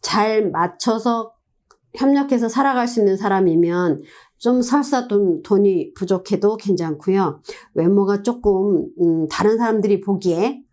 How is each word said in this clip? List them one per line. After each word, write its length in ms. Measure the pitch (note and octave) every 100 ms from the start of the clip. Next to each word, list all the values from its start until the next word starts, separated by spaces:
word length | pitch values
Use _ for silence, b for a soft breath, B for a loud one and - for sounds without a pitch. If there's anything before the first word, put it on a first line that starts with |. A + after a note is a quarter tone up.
잘 480 | - G#3 G#3+ A3 G#3
맞춰서 840 | D#3+ F3 - - A3+ A3 A#3 A3+ _ _ _ _ _ _
협력해서 540 | - C4+ C#4 C#4 B3 A3+
살아갈 400 | A3+ C#4 B3+ A#3+
수 140 | A#3+
있는 160 | G3+ F#3+
사람이면 840 | G#3 G3 F#3 E3 E3+ F3 F3+ D3 B B B _
좀 240 | A#3 B3+
설사 460 | A#3+ C#4+ C#4 C#4 B3
돈, 360 | G#3 G3 D#3+
돈이 500 | - G3+ G3+ F#3 -
부족해도 640 | - F3+ F#3 F#3 G3+ G3+ A3
괜찮고요. 840 | G3+ F3+ E3 D3+ - F#3+ F3+ - B B B -
외모가 480 | E3 G3+ G3 G3+
조금, 640 | G3+ A#3+ G#3 F#3+ G3 F3+ - -
음, 280 | E3+ E3 D#3
다른 300 | - G#3 A3+
사람들이 440 | A#3 A3 G3+ G3
보기에 600 | G3 G3 F#3 E3+ G3 C#4 -